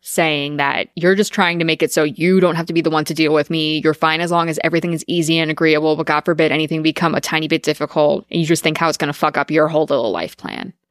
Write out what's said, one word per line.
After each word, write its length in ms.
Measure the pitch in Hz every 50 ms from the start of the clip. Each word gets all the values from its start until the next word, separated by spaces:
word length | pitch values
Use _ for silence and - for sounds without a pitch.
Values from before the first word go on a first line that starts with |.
saying 560 | _ - - - 170 160 151 147 143 143 147 147
that, 320 | 143 139 135 - 95 - _
"You're 200 | - 160 175 190
just 180 | 196 214 - -
trying 240 | - 190 175 170 170
to 60 | 165
make 160 | 165 160 160
it 100 | 165 151
so 120 | - 160 156
you 360 | 151 120 - 151 175 185 190
don't 160 | 185 175 156
have 120 | 175 170 -
to 60 | 170
be 80 | 165
the 100 | 160 165
one 140 | 156 156 151
to 80 | - 160
deal 180 | 151 160 151 151
with 160 | 151 147 -
me. 300 | 170 160 156 156 156 156 147
You're 120 | 156 151
fine 260 | - - 160 156 160
as 80 | 175 170
long 180 | 170 170 165 170
as 120 | 156 - -
everything 300 | 165 160 165 160 175 165
is 120 | 160 - -
easy 320 | 175 175 160 151 165 165
and 100 | 165 156
agreeable, 460 | 156 - 165 160 156 151 156 156 156
but 100 | 151 160
God 200 | - 151 151 -
forbid 260 | - 170 156 160 151
anything 320 | 131 151 156 147 160 160 156
become 320 | 160 156 - 170 165 160
a 60 | 147
tiny 260 | - - - 156 160 156
bit 160 | 165 156 -
difficult, 640 | - 151 - 156 147 - 160 151 147 143 - - _
and 100 | - 170
you 60 | 165
just 160 | 151 170 156
think 160 | - 165 156 -
how 100 | 165 160
it's 100 | 151 -
gonna 140 | 160 147 147
fuck 220 | - - 151 147
up 140 | - 143 -
your 180 | 151 160 156 156
whole 180 | 160 151 160 -
little 220 | 143 135 117 110
life 260 | 90 85 82 92 - -
plan." 360 | - - - - - - - _ _ _